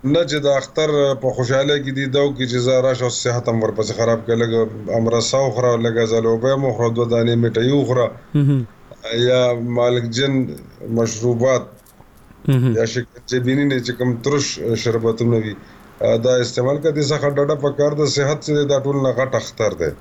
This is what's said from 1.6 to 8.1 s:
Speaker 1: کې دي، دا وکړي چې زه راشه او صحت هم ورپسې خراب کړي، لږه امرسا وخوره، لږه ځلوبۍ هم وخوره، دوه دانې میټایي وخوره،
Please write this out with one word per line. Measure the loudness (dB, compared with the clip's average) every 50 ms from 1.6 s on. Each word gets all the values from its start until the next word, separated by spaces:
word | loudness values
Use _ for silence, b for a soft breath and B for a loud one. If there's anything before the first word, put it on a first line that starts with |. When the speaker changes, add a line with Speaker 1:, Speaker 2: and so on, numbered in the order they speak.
| 2 2 0 0 -2
Speaker 1:
کې | -4 -4 -4
دي، | -4 0 0
دا | 2
وکړي | 2 0 0 -2 -4 -2
چې | -2 0 2
زه | 2 2 2 2
راشه | 2 0 0 -2
او | -4 -4
صحت | -2 -4 -2 -2 -2 -2 0
هم | 0 0
ورپسې | 0 0 0 -2 -4 -4 -2 0
خراب | 2 2 2 0 0
کړي، | -2 0 0
لږه | 0 0 2 0 0 0 -4 -10 -8 -4 -2 0
امرسا | 0 2 0 0 0 0 0 0 0
وخوره، | 0 0 0 0 0 0 2 0
لږه | 0 0 0 0 2
ځلوبۍ | 0 0 2 2 0 2 2 0 0
هم | 0 0
وخوره، | -2 -2 0 -2 0 0
دوه | 0 0 0
دانې | 2 2 2 2 2 2 2
میټایي | 0 0 0 0 2 2
وخوره، | 2 2 2 2 0 0 -2